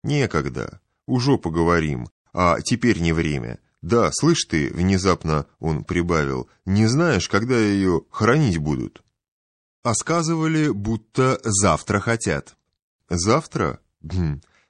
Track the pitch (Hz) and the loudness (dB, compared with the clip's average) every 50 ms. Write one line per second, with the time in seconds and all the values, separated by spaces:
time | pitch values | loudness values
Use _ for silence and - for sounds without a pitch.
0 | - - 147 147 131 - - 78 67 67 60 64 57 - - - _ _ _ _ | -6 -2 0 0 0 0 0 -2 -2 -4 -6 -8 -10 -10 -12 -18 _ _ _ _
1 | _ - 127 123 120 143 135 - - 85 80 85 82 85 87 85 80 76 67 60 | _ -4 -2 0 2 2 2 2 0 -2 0 2 2 4 2 2 2 0 -4 -6
2 | 57 - _ _ _ _ - - 90 87 80 - - - 123 113 120 120 101 85 | -8 -12 _ _ _ _ -4 0 2 2 2 0 0 -2 -2 0 2 2 2 2
3 | 85 82 80 82 78 76 73 65 57 58 55 - _ _ _ _ - 85 117 117 | 0 0 2 0 0 -2 -2 -4 -6 -10 -12 -14 _ _ _ _ -4 0 2 2
4 | 101 76 - - 139 165 170 - - - 85 78 71 55 - 82 90 95 98 90 | 2 2 0 2 2 2 2 2 0 -2 -2 -2 -2 -2 -2 0 2 2 2 2
5 | 92 95 87 - - 80 78 76 73 - _ _ - 80 80 69 53 - 82 85 | 2 2 0 0 0 -2 -2 -2 -2 -6 _ _ -4 -2 -2 -2 -4 -4 -2 -2
6 | 85 87 87 78 71 67 65 64 62 - _ _ _ 92 95 104 110 110 127 151 | 0 0 0 0 0 0 -2 -6 -8 -10 _ _ _ 0 2 2 4 2 2 2
7 | 175 170 123 90 - - - 101 113 123 127 113 110 104 101 98 95 92 85 76 | 2 2 2 0 -2 -2 -2 -2 0 0 0 2 2 2 2 2 2 2 0 0
8 | - _ - - 110 110 131 160 151 110 85 80 73 76 71 64 55 50 - - | -2 _ -4 0 2 2 4 4 2 2 0 0 -2 -2 -4 -4 -6 -8 -12 -18
9 | _ _ _ _ _ _ _ _ _ _ _ _ _ _ _ _ - 120 107 - | _ _ _ _ _ _ _ _ _ _ _ _ _ _ _ _ -4 -4 -4 -2
10 | - - 165 170 156 160 165 160 160 160 160 156 151 147 98 101 101 110 113 107 | -2 -2 -2 -2 0 -2 -2 -2 0 0 0 0 0 0 -2 -2 -2 -4 -4 -4
11 | - _ - 131 131 131 131 - - 117 101 92 104 92 78 - - - 101 101 | -6 _ -2 0 2 2 0 0 -2 -2 0 2 2 2 2 2 0 -2 -2 0
12 | - 117 117 - - 95 76 69 - - - _ _ _ _ _ _ _ _ _ | 0 0 -2 -2 -2 -2 -4 -4 -6 -10 -16 _ _ _ _ _ _ _ _ _
13 | _ - 87 85 87 107 123 160 - - - 147 95 69 - - _ _ _ _ | _ -6 -4 -2 2 2 2 2 0 -4 -4 -4 -2 -2 -4 -6 _ _ _ _
14 | - 78 90 92 85 76 73 69 - _ _ _ _ _ | -12 -6 -4 -2 -2 -2 -2 -6 -10 _ _ _ _ _